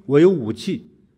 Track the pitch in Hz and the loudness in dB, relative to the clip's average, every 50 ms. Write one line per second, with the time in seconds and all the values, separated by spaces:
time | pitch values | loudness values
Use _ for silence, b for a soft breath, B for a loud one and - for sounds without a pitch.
0 | _ 127 139 147 170 190 190 151 113 107 110 - - 190 160 113 - - _ _ | _ 0 2 4 4 4 2 0 -4 -8 -10 -8 -8 -8 -8 -8 -12 -18 _ _
1 | _ _ _ | _ _ _